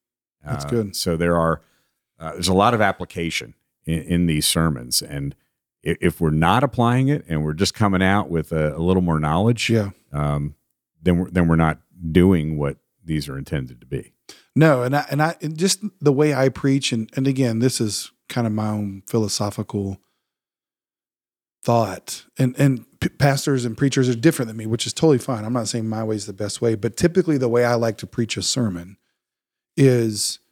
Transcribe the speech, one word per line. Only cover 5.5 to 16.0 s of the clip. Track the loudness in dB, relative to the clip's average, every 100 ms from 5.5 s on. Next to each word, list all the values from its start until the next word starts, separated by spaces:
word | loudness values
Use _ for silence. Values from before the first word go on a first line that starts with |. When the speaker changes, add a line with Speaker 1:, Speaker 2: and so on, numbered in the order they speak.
| _ _ _ -6
Speaker 2:
i-, | -2
if | -2 0
we're | 0
not | 2 2 2
applying | 0 0 0 2 0
it | -2 -4
and | -4
we're | -2
just | 0 -2
coming | 0 2 2
out | 2 2 0
with | -4 -2
a, | -2 -2 0
a |
little | 0 2
more | 2 0
knowledge, | 0 2 2 0 0
Speaker 1:
Yeah. | 0 -2 -6 _
Speaker 2:
um, | -4 -2 -2 -4 -10 _ _ _ _
then | 0 2
we're, | 2
then | 2 4
we're | 4
not | 2 0 _ -12 0
doing | 4 6 4 0 -2
what | -4 -6 _ _
these | -6 -6 -6
are | -10
intended | -6 -6 -6 -14
to | -10
be. | -10 -10 _ -20 -20 _ 4
Speaker 1:
No. | 4 4
And | 2 -2
I, | -2
and | 0
I, | 0 -2
and | -8 -2
just | -2 -2 -6
the | -2